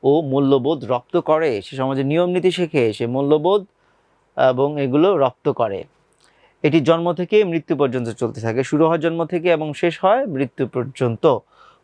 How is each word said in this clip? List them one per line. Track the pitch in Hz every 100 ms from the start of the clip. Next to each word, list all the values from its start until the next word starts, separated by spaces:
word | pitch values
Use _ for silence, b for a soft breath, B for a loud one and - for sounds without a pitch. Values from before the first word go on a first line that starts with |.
ও | 135 151
মূল্যবোধ | 143 135 139 135 131 156
রপ্ত | 113 123 - 175
করে। | 151 156 160 104
সে | - 131
সমাজের | 131 135 135
নিয়ম | 160 180
নীতি | 180 180
শেখে, | 180 170 147 113
সে | 104 120
মূল্যবোধ | 131 143 151 170 208 190 _ _ _ _ _ _ -
এবং | 131 127 143 147
এগুলো | 135 143 185 170
রপ্ত | 131 - 147
করে। | - 110 95 80 _ _ _ b b b b
এটি | 151 160
জন্ম | 139 165 175
থেকে | 165 175 214
মৃত্যু | 190 165 - 147
পর্যন্ত | 139 127 117
চলতে | - 117 110
থাকে। | 113 117
শুরু | 131 151 160
হয় | 170
জন্ম | 165 165
থেকে | 160 175 175
এবং | 160 156
শেষ | 143 175 160
হয় | 190 240 269
মৃত্যু | 131 143 - 131
পর্যন্ত। | 127 131 - 123 110 156 113 - b b b